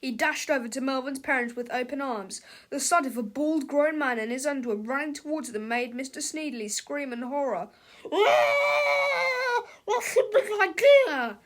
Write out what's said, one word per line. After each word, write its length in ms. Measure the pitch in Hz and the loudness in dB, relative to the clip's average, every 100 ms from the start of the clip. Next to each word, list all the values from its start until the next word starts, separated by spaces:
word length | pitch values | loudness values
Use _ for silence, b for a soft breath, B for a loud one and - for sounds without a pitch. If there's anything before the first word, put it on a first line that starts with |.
He 120 | 269 | -6
dashed 380 | 226 453 302 - | -2 0 0 0
over 180 | 285 233 | -2 0
to 120 | 254 | -6
Melvin's 380 | 262 262 254 269 | -2 -2 -4 -8
parents 380 | - 269 240 240 | -2 0 0 -6
with 160 | 240 | -6
open 280 | 254 247 277 | -4 -4 -4
arms. 420 | 277 226 196 196 B B B | -4 -6 -8 -14 B B B
The 100 | 285 | -4
sight 260 | - 349 277 | 2 2 2
of 100 | 226 | -4
a 60 | |
bald, 440 | 214 - 302 320 262 | -6 -2 0 0 0
grown 320 | 285 294 311 | 2 2 2
man 200 | 277 240 | -2 -2
in 120 | 220 | -4
his 160 | 247 285 | -4 -4
underwear 300 | 285 240 208 | -4 -4 -4
running 380 | 214 269 302 | -4 -4 -4
towards 380 | 294 294 311 240 | -8 -6 -6 -4
them 160 | 214 214 | -8 -4
made 260 | 233 247 | -4 -4
Mister 260 | 240 269 294 | -6 -10 -8
Sneedley 500 | 294 311 302 240 208 | -8 -6 -8 -6 -6
scream 420 | - - 285 277 | -8 -6 -6 -6
in 100 | 240 | -8
horror. 460 | 247 277 277 196 180 B B B B | -6 -4 -2 -4 -6 B B B B
Ah! 1500 | 330 415 - - 571 294 - 571 571 571 539 523 508 508 480 480 B | 4 6 6 6 4 2 2 2 2 2 0 0 0 0 0 -2 B
What's 300 | - 494 - | -2 -2 2
the 140 | - - | 2 4
big 120 | - 508 415 | 2 2 0
idea? 760 | 381 339 523 571 508 285 240 208 | 0 4 8 8 6 0 -4 -8